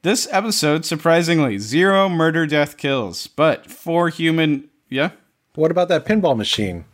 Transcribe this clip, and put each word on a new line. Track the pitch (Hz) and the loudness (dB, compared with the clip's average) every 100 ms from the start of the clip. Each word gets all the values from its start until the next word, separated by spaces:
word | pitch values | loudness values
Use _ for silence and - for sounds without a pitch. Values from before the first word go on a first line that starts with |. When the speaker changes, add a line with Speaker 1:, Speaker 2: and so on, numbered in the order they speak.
Speaker 1:
This | 170 208 - | 0 -2 0
episode, | 190 220 202 151 151 | -2 -2 -2 0 0
surprisingly, | - 160 170 165 165 170 139 101 | -2 -2 2 2 4 2 0 -2
zero | 107 143 190 196 196 | -2 2 2 4 2
murder, | 175 165 160 156 | 2 0 0 0
death, | 147 143 - | 0 -2 -4
kills, | 143 135 101 87 - | -4 -4 -4 -10 -14
but | - 156 135 - | 0 0 0 -8
four | - - 165 170 | -16 -2 0 0
human. | 160 165 160 160 143 - _ _ | 0 0 2 0 0 -6 _ _
Yeah? | 131 165 - _ _ _ | -4 -4 -4 _ _ _
Speaker 2:
What | - 160 | -2 0
about | 170 175 | 2 2
that | 165 | 0
pinball | - 214 180 120 | 0 0 2 0
machine? | 104 - 101 87 - | -2 -2 -4 -6 -14